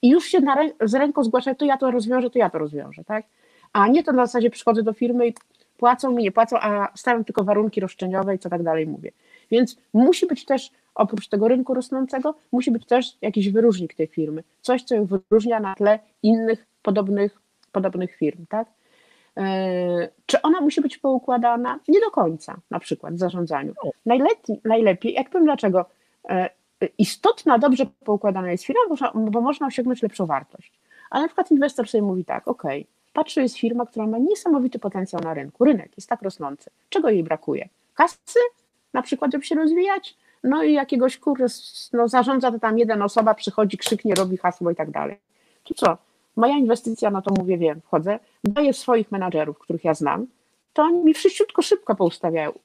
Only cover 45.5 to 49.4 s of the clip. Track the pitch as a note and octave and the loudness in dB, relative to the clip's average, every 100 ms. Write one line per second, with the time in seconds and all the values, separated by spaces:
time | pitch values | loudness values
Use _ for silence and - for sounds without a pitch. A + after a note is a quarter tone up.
45.5 | _ - - - - _ _ _ - A#3+ | _ -14 0 0 0 _ _ _ 0 2
46.5 | C#4+ A#3+ A#3 - A3+ G#3+ G3 F#3+ F#3+ F3+ | 4 2 0 -2 -2 -2 -2 0 -2 0
47.5 | F3 E3 D3+ _ D#3+ F3 G#3+ _ _ - | 0 0 -2 _ -2 -2 -6 _ _ -4
48.5 | G#3 D4 - - A#3+ G#3+ G3 F#3 D#3+ | 0 0 0 0 0 0 -4 -4 -2